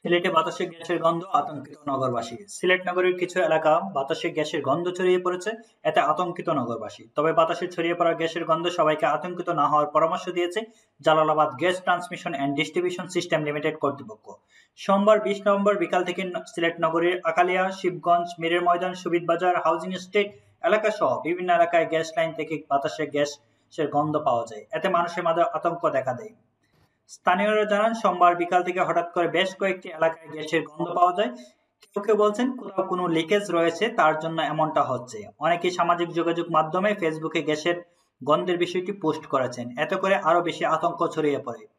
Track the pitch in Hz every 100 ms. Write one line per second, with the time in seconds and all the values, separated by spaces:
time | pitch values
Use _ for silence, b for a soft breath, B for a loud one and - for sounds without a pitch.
0 | 170 175 185 165 165 - 180 165 - 170
1 | 165 170 180 143 147 147 123 - 143 131
2 | 127 120 120 117 101 - 180 185 180 180
3 | 180 180 180 185 160 160 156 165 190 135
4 | 113 160 175 147 151 160 131 156 175 180
5 | 185 180 180 180 208 226 B B 156 151
6 | 147 156 180 170 175 151 120 113 104 -
7 | 113 - 156 165 165 170 180 - 165 170
8 | 165 160 160 180 160 160 175 175 156 156
9 | 156 151 180 180 180 165 143 151 147 156
10 | 165 185 185 175 175 190 226 b b _
11 | 147 156 156 151 147 127 175 180 - 175
12 | - 170 175 165 139 143 151 180 180 175
13 | 175 180 165 156 151 147 151 151 139 127
14 | - - - - b b b _ - 196
15 | 208 208 190 196 202 202 202 190 170 180
16 | 180 180 185 170 - - 170 170 165 165
17 | 175 180 165 165 180 185 190 190 180 156
18 | 170 175 170 - 165 175 175 175 180 180
19 | 170 170 165 170 180 175 156 165 185 185
20 | - 208 202 B B B 170 214 214 214
21 | 147 147 151 180 180 170 170 170 156 160
22 | 160 - 165 156 151 151 - 139 151 -
23 | 147 143 147 - _ _ _ - 143 180
24 | 151 151 - 120 117 107 - 160 190 170
25 | 170 - 170 165 165 156 170 165 156 135
26 | 131 123 - - _ _ _ _ _ _
27 | _ - - 180 208 214 202 202 220 226
28 | 196 180 175 175 170 180 180 185 165 170
29 | 170 180 165 160 185 - 196 185 185 160
30 | 160 160 151 147 151 165 - 160 170 170
31 | 180 180 233 B B B B _ - 208
32 | 208 208 208 208 254 - 196 - 185 180
33 | 175 160 160 208 202 170 165 165 226 208
34 | 156 156 165 160 147 156 151 147 131 123
35 | - 107 - _ 160 170 180 175 170 170
36 | 170 160 170 165 165 160 156 180 208 202
37 | 160 156 156 170 147 151 160 175 b b
38 | b _ 135 156 180 170 175 185 180 196
39 | 156 151 - 135 120 123 120 143 156 190
40 | 196 196 156 175 165 156 170 156 170 -
41 | 165 160 151 135 120 113 -